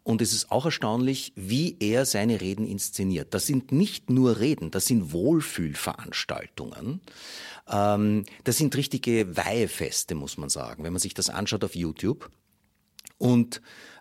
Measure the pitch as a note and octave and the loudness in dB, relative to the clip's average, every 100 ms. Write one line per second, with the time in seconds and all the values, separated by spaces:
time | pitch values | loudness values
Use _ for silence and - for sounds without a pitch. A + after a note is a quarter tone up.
0 | - A2+ A2+ G#2+ - A#2 D#3 - A2 A2+ | 0 2 2 0 0 0 0 -2 0 0
1 | B2+ C3 - - F#2+ B2 E3+ - G#2 A#2 | 0 -2 -6 -8 -2 0 0 -2 0 2
2 | C3+ G#2 A2+ G#2+ F2+ G2 A2 - - - | 2 2 2 2 0 -2 -4 -4 -6 -2
3 | F#2+ E2+ C#2+ G2 - C3+ - C3+ G3+ - | 0 -2 -2 -2 0 0 2 2 2 -2
4 | - B2+ B2+ G#2+ B2 D3 D#2+ F#2+ - A#2+ | 0 4 6 4 2 0 -2 -2 2 2
5 | E2 E2+ A2+ E3 C#3+ - D#2 C#2+ - - | 2 0 4 4 2 -2 -4 -4 -6 -6
6 | - - - - - - C2 - F2+ F3+ | -8 -6 -6 -8 -10 -12 -12 -8 -8 -8
7 | - - - - - - - G#2 G#2 G#2 | -10 -20 -16 -16 -16 -16 -2 2 4 4
8 | G#2 G#2 G2+ - - A#2+ D3+ C3 C#3 C3+ | 4 2 -2 -6 -2 2 2 0 -2 -2
9 | - A2+ F#2+ D#2+ F2+ A2+ G2+ - C#2 - | 2 2 2 0 0 0 0 -2 -4 -4
10 | - E2 C#2+ - C#2+ - A#1+ - D#2+ F2+ | -4 -4 -6 -6 -6 -4 -6 -8 -6 -4
11 | G2 - F#2 F2+ G2+ G#2+ - E2+ E2+ - | -4 -4 -4 -2 -2 -2 -2 -4 -4 -2
12 | F#2 D3 - _ _ _ _ _ _ - | -2 -2 -6 _ _ _ _ _ _ -20
13 | - - B2 B2 A#2 - - - - - | -18 0 4 6 4 -2 -14 -20 -20 -18